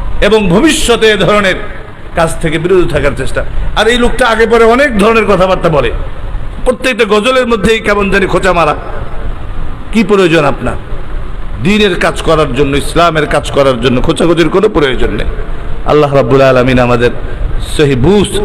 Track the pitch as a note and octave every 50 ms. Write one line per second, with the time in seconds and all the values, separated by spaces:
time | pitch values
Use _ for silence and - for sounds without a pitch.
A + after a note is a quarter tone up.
0 | - - - - - G3+ G#3+ G#3+ G3+ F#3 E3 G#3 D4 D#4 C#4+ - - - A#3 G3+
1 | A3 A3 G#3+ G3+ F#3 D#3 G#3 G#3 G3+ F#3 F3 - - - - - - - - -
2 | - - - F3 E3 D#3+ - - - D#3+ D3+ D#3+ D#3 F3+ F#3+ F#3 E3 C3 C3 -
3 | C3 C#3+ B2+ C3 C3 A#2+ - C3 - - - - - - - F3+ G#3+ A3 B3 A#3+
4 | A#3+ A#3+ - A#3+ B3+ A3+ A3+ G#3+ A3+ G#3 A#3 A#3 A#3 A3 A#3 B3+ C#4+ D4 A3+ G3+
5 | G3 A3+ A3+ A3+ G#3+ F#3+ G3+ F3 F3+ F#3 F#3 F3+ - E3+ D#3 C#3 B2 A2+ G2 -
6 | - - - - - - - - - - - - - B3 B3 - - C4 B3 G3+
7 | A#3 G3 G#3+ G#3+ G#3 B3+ C4 B3+ B3+ A#3 A#3 G#3+ F3+ A3+ A3 A3 F3+ G3+ G#3 G#3
8 | G3+ G3 F#3 G3 F#3+ D#3+ - F3 D#3+ F#3 F3+ E3+ D#3+ D3+ C#3+ - - - - -
9 | - - - - - - - - - - - - - - - - - - - G#3+
10 | G#3+ F#3 G#3+ G3 F#3+ E3 D#3 E3 D3 C#3 C#3 - B2 B2 A2 - - - - -
11 | - - - - - - - - - - - - A2 D#3+ G#3+ G#3+ G#3+ G3+ F3+ -
12 | - E3+ D3+ - - E3 D#3+ D#3 D#3 C3+ B2 C3+ D3 C#3 C#3+ C#3+ - - - D#3+
13 | E3+ E3+ D#3+ D#3 D3 - - D3 D3 - - C#3 C#3 C3+ C3 A#2 A#2 C3 - B2+
14 | A#2+ - D#3+ - F#3+ E3 F3 D#3+ F3 D#3 C#3 F#3+ G3 G#3+ - E3+ D3 C3+ B2 A2
15 | A#2 G#2 G#2 F#2+ - - - - - - - - - - - - - - D3 D3+
16 | D3 C#3 C#3 C#3 C3 B2 C3+ C3+ C3+ C3 C3 B2+ B2 B2 B2 B2+ B2 A#2+ A#2+ A#2+
17 | A#2+ A#2+ - - - - - - - - - - - - - - D3+ C#3 C#3 B2
18 | A#2+ E3 G3+ G#3 F3+ - - G3+